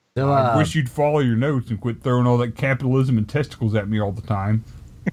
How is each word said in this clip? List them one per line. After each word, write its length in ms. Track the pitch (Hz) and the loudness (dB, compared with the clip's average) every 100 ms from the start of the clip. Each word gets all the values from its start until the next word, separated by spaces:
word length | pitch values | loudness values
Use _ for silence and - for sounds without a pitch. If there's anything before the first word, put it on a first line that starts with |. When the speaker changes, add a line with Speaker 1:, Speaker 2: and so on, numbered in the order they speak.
| _ 127 | _ -4
Speaker 1:
So, 140 | 139 | 0
Speaker 2:
I 180 | 139 123 | 2 2
Speaker 1:
uh, 40 | 113 | 2
Speaker 2:
wish 180 | 151 156 | 2 0
you'd 140 | 127 | -2
follow 300 | 151 147 151 | 0 0 2
your 180 | 127 113 | 2 2
notes 320 | 143 135 117 | 2 0 -4
and 100 | 107 | -6
quit 240 | 117 110 | -6 -4
throwing 240 | 131 123 123 | 0 2 4
all 100 | 120 | 2
that 180 | 120 - | 0 -2
capitalism 600 | 135 123 131 131 131 117 | -2 0 0 2 2 2
and 120 | 107 | 0
testicles 440 | - 139 - 110 107 | -2 -4 -4 -2 -2
at 120 | 101 | -2
me 120 | 107 | -2
all 100 | 101 | -2
the 100 | 98 | -4
time. 420 | - 101 98 110 - - - - - | -4 -2 0 0 -2 -20 -20 -10 -10